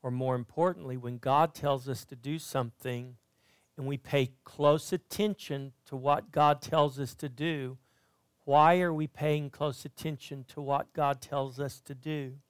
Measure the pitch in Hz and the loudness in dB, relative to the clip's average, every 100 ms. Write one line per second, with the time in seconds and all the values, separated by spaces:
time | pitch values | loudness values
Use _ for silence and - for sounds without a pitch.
0 | 131 123 131 127 117 - 175 175 147 127 | -4 -4 -2 -2 -4 0 0 0 -8 -8
1 | 120 123 135 143 160 - 147 139 127 120 | -8 -6 2 4 4 0 -2 -2 -2 -8
2 | - 127 127 160 - 139 117 - 131 123 | -8 -12 -8 -8 -4 -4 -4 -6 -8 -6
3 | 127 120 _ _ _ _ _ - 135 139 | -8 -18 _ _ _ _ _ -10 -8 -6
4 | - 143 131 _ - - 147 151 - 180 | -2 0 0 _ -20 2 4 4 0 -6
5 | _ - 214 196 - 139 139 - _ 135 | _ -2 -2 -2 -8 -8 -8 -16 _ -4
6 | 135 143 - - 147 147 - 165 147 131 | 2 0 0 4 4 4 2 2 2 0
7 | 135 - 147 123 160 156 131 127 _ _ | -8 -6 -10 -4 -4 -2 -6 -10 _ _
8 | _ _ _ _ - 147 151 180 180 156 | _ _ _ _ 4 8 8 8 4 0
9 | 151 - 151 151 147 - 151 131 151 - | -4 -2 0 0 -2 -4 -4 -4 -12 -10
10 | 160 147 - 139 127 - 139 139 - - | -8 -8 -10 -14 -14 -10 -2 -2 -2 -2
11 | 143 139 - 143 135 123 143 - - 135 | 0 0 -4 -4 -4 -4 -8 -8 -16 -12
12 | 156 151 135 139 _ | -6 -6 -6 -12 _